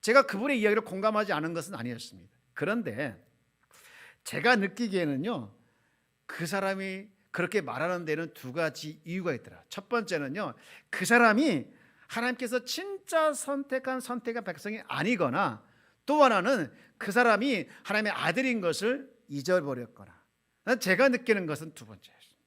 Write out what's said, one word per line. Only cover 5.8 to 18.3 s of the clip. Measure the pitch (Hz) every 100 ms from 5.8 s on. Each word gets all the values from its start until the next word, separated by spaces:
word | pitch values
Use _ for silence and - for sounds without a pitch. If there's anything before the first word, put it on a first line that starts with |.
| _ _ _ _ -
그 | - 165
사람이 | 196 196 190 190 190 208 _ _
그렇게 | - 175 214
말하는 | 139 120 165 180
데는 | 160 151 165
두 | - 127
가지 | 135 160 156 156 156
이유가 | - 180 175
있더라. | 123 - - _
첫 | - 196
번째는요, | 233 208 175 143 165 175 117 - - _
그 | - 185
사람이 | 240 233 214 302 165 - - _ _ _
하나님께서 | - 240 247 247 247
진짜 | 247 - 392 392 - 330 311
선택한, | 285 - 277 277 262 262 254
선택한 | 247 240 240 233
백성이 | 196 175 208 214 -
아니거나, | 135 170 233 147 135 180 110 _ _ _ _
또 | - 302
하나는 | 269 208 185 262 143 - - _
그 | -
사람이 | 202 240 208 269 220 - -
하나님의 | - 208 214
아들인 | - 147